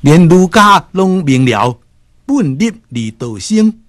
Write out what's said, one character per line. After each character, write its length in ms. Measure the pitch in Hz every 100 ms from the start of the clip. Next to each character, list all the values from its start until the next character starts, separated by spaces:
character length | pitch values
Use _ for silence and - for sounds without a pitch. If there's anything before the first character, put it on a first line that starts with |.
连 260 | 139 160 170
儒 180 | 180 185
家 420 | 226 208 196 -
拢 320 | 185 190 185
明 220 | 147 131 131
了， 340 | 107 120 120 _ _ _ _ -
本 320 | 277 165 131
立 120 | 226
而 300 | 226 _ 117 110 113
道 220 | 120 107
生 420 | - 214 220 214